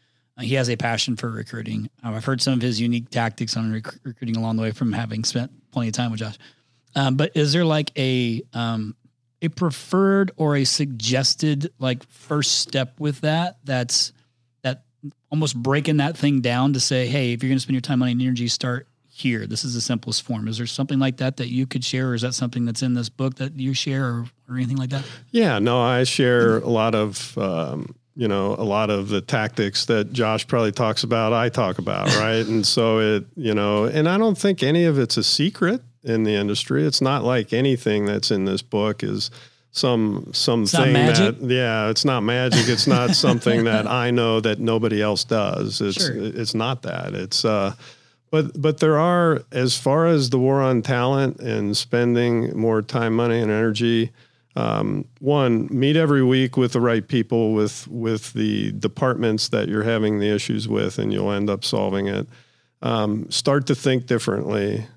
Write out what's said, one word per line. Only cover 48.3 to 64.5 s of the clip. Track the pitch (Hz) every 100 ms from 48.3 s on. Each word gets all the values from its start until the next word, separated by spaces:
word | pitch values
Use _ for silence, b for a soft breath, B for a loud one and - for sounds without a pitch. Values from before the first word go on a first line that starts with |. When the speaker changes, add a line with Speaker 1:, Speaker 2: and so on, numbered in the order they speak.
| 156 143 156
Speaker 2:
but | 156 147
there | 156 151
are, | 175 175 165 135 -
as | 127 127 -
far | 131 151 165
as | 156 123
the | 127
war | 131 135
on | 131 123
talent | 123 123 127 139 135 -
and | 117 110 104 104
spending | - 120 120 120 120 117 123 -
more | 113 110
time, | 104 123 117 113
money, | 120 117
and | 107
energy, | 107 113 107 117 117 113 b b b b -
um, | - - - - - -
one, | 135 147 127 113 -
meet | 127 139 156
every | 156 139
week | 127 131 131 131
with | 123
the | 123
right | 120 113 -
people, | 123 113 117 110
with, | 107 107 - -
with | 120 113 110 -
the | 113 107 104 104
departments | 101 104 - 127 120 113 110 -
that | 110 98
you're | 107
having | 113 113 107 104
the | 104
issues | 104 - 110 110
with, | 107 101 110
and | 104
you'll | 98 101
end | 101 104
up | 101 -
solving | 107 101 98 98
it. | 101 - b b b b b
Um, | 120 113 104 110 -
start | - 143 139 127
to | 131
think | 135 131 123
differently | 135 - 101 78